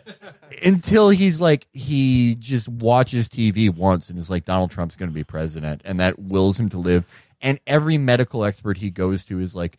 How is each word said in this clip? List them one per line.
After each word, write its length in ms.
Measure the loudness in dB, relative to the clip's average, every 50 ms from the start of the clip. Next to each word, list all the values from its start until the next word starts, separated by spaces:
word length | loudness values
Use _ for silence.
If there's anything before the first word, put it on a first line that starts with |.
| -20
<laughs> 600 | -20 -20 -20 -20 -20 -20 _ _ _ -14 0 2
Until 460 | 2 2 2 2 2 4 6 6 6
he's 300 | 6 6 4 2 2 2
like, 260 | 2 2 2 2 0 _
he 640 | _ -12 -8 -2 0 2 2 4 4 4 4 2 0
just 320 | -2 -4 -4 -4 -4 -4 -6
watches 600 | -8 -2 0 2 4 4 2 2 0 -2 -2 -2
T 220 | -2 0 0 0
V 180 | 2 2 2 2
once 400 | 2 2 2 2 2 0 -2 -8
and 80 | -10 -10
is 120 | -8 -6
like, 140 | -6 -6 -4
"Donald 260 | -2 -2 -2 -2 -2
Trump's 260 | -4 -8 -8 -8 -8
gonna 140 | -10 -10 -8
be 120 | -8 -10 -10
president," 580 | -10 -8 -8 -8 -8 -8 -8 -8 -8 -8 -10 -10
and 160 | -8 -4 -2
that 180 | -2 -2 -2 -4
wills 400 | -8 -4 0 2 2 2 0 0
him 100 | -4 -4
to 80 | -4 -4
live. 260 | 0 2 2 2 0 -2 -10 -20 _ _ _ _
And 200 | -4 -4 -4 -4 _
every 320 | 0 0 0 2 2 0 0
medical 460 | 2 2 2 2 0 -2 -2 -4 -4
expert 340 | -4 -4 -4 -6 -6 -6 -6
he 120 | -6 -8
goes 340 | -6 -4 -2 -2 -2 -4 -6
to 120 | -8 -8 -6
is 140 | -6 -6 -6
like, 240 | -8 -8 -8 -8